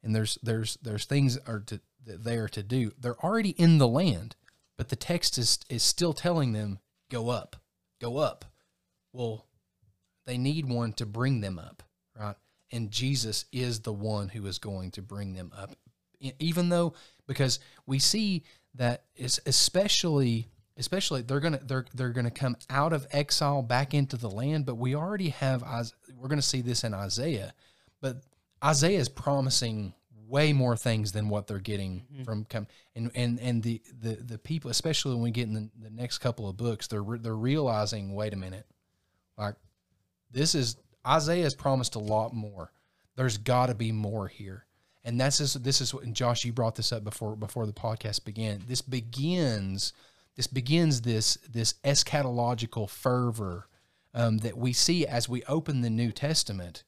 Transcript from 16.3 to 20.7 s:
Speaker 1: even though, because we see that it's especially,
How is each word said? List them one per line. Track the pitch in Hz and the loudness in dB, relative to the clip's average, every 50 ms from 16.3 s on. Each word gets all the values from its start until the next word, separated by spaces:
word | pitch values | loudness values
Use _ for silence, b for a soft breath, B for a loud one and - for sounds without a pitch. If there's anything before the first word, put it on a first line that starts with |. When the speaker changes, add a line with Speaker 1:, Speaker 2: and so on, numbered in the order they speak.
| 131 - | -8 -2
Speaker 1:
even | 156 170 165 175 175 175 | -2 0 0 2 2 4
though, | 175 175 170 165 B B B B B B B | 4 4 2 0 B B B B B B B
because | - 135 - 139 131 - - B B B B B | -8 0 2 2 2 2 0 B B B B B
we | - 135 135 | -2 0 4
see | - - - 220 220 202 190 165 b b b b b b _ | 4 4 4 4 2 2 0 0 b b b b b b _
that | 127 127 120 120 - _ _ _ | 0 0 0 0 -2 _ _ _
it's | - 127 123 - - - | -8 -2 -2 -2 -2 0
especially, | - 120 - - - - 180 202 202 - - - 175 151 143 135 120 117 113 117 - _ _ _ _ | 2 4 4 4 4 4 2 4 4 4 4 4 4 4 4 4 4 2 0 -2 -6 _ _ _ _